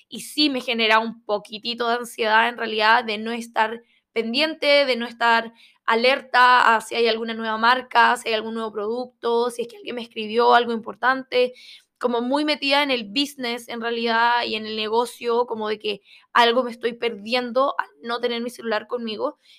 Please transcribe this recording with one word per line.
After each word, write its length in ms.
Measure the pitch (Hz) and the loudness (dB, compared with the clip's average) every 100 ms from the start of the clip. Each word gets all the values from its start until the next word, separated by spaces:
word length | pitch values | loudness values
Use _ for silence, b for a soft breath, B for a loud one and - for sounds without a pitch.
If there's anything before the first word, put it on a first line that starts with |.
| B | B
y 140 | 226 | -16
sí 280 | - - 302 | -8 0 0
me 120 | 254 | 0
genera 380 | 247 233 220 220 | -4 0 4 4
un 240 | 226 226 | 2 -8
poquitito 640 | - 208 - 214 233 233 233 | -4 -4 -6 -12 -8 -4 -2
de 80 | 240 | -2
ansiedad, 540 | 233 - 220 214 233 | -4 -4 2 2 2
en 80 | 233 | -2
realidad, 460 | 226 214 214 226 | -6 0 4 4
de 140 | 226 208 | 2 -4
no 140 | 220 | -4
estar 500 | 233 233 - 220 233 b b b | -6 -6 -2 -2 -4 b b b
pendiente, 720 | 226 226 254 311 320 294 285 277 | -4 -2 0 -2 0 2 4 4
de 100 | 233 | 0
no 100 | 240 | -4
estar 460 | 226 233 233 226 - b b - | -2 2 2 0 -12 b b 0
alerta 880 | 226 247 269 - 247 247 247 - 220 | 2 4 2 2 4 6 8 6 4
a 60 | |
si 140 | 214 233 | 0 0
hay 120 | 233 | 0
alguna 260 | 220 226 | 0 -4
nueva 240 | 226 226 220 | -6 -4 0
marca, 600 | 226 254 254 240 226 247 | 2 2 2 4 4 2
si 120 | 226 | -2
hay 60 | 220 | -4
algún 180 | 220 | -4
nuevo 180 | 226 220 | -6 -6
producto, 760 | 214 208 240 247 _ 233 233 240 | -6 -6 -6 -8 _ -2 0 0
si 140 | 240 | -4
es 40 | 233 | -10
que 100 | 415 | -12
alguien 180 | - 240 | -12 -10
me 60 | |
escribió 500 | 226 233 214 220 240 | -10 -10 -4 2 6
algo 200 | 240 240 | 6 4
importante, 800 | 233 226 202 240 262 254 247 247 247 B B B - | -4 -8 -4 0 0 0 0 0 -2 B B B -6
como 200 | 247 233 | -2 -2
muy 240 | 247 277 302 | 0 0 0
metida 360 | 294 277 277 | -2 0 2
en 80 | 285 | 2
el 140 | 247 | -2
business, 680 | 202 214 285 277 240 240 233 | -4 -4 -4 -4 -6 -6 -8
en 100 | 233 | -8
realidad, 640 | 233 233 233 226 233 240 | -6 -2 0 2 2 2
y 120 | 233 220 | -2 -6
en 100 | 220 | -6
el 100 | 220 | -6
negocio, 680 | 214 226 240 - 240 233 240 | -2 -2 -2 -4 -2 0 -2
como 240 | 220 214 | -4 -4
de 80 | 214 | -4
que 240 | 214 196 b b b | -6 -8 b b b
algo 300 | - 233 240 | 2 4 4
me 80 | 240 | 0
estoy 220 | 226 233 | -4 -6
perdiendo 800 | 233 240 214 208 247 247 233 277 - | -4 -6 -6 -4 -4 -2 0 0 0
al 100 | - _ | -6 _
no 180 | 233 240 | -8 -4
tener 220 | 240 233 | -4 -4
mi 80 | 233 | -8
celular 380 | 233 233 214 226 | -8 -4 -4 -4
conmigo, 500 | 240 226 214 254 - b | -8 -6 -6 -6 -6 b